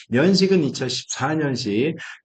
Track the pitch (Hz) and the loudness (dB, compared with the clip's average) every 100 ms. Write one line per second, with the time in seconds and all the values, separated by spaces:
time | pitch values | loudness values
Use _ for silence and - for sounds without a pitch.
0 | - 120 175 185 185 185 139 - 127 - | -2 2 4 4 4 4 2 -2 -6 -6
1 | - - 147 156 147 120 110 104 147 160 | -8 -6 -4 -2 -2 -2 -2 0 0 -4
2 | - - | -12 -14